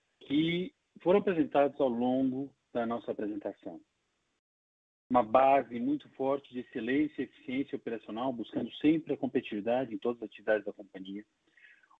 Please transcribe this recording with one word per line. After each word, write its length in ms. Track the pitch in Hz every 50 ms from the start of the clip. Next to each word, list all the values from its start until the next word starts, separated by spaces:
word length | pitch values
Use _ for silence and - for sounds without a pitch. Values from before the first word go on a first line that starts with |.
| _ _ _ _
que 540 | - - 135 151 160 165 170 175 185 - - _ _ _ _ -
foram 200 | - 165 185 202
apresentados 600 | - 208 185 160 143 123 - 143 143 139 - -
ao 80 | 143 127
longo 680 | 117 117 123 127 127 131 135 131 127 131 139 135 - _ _ _ -
da 120 | 123 117
nossa 260 | 113 120 117 - -
apresentação. 680 | 110 - 110 104 107 101 - 104 95 - - 92 80 78 - _ _ _ _ _ _ _ _ _ _ _ _ _ _ _ _ _ _ _ _ _ _ _ _ -
Uma 140 | 123 123 117
base 560 | 107 110 131 135 135 139 139 123 117 123 117
muito 280 | 120 135 151 139 - -
forte 400 | - - 135 135 143 143 - - 127
de 60 | 123
excelência 640 | 120 - - 131 110 117 131 143 151 147 - -
e 40 | 131
eficiência 500 | - - - - - 127 135 139 - -
operacional, 560 | 110 - 120 117 110 - - 107 110 127 135
buscando 400 | 127 113 107 - - - 120 117 -
sempre 380 | - - 151 165 160 147 - 139
a 40 | -
competitividade 760 | - 123 - 131 - - 113 104 101 113 120 127 135 113 110
em 40 | 101
todas 240 | - 120 120 117
as 80 | 117 104
atividades 360 | - - 104 107 107 107 98
da 80 | 101 -
companhia. 500 | - 101 95 - 92 95 95 98 104 107 _ _ _ _ _ _ _ - - - _ _ _ _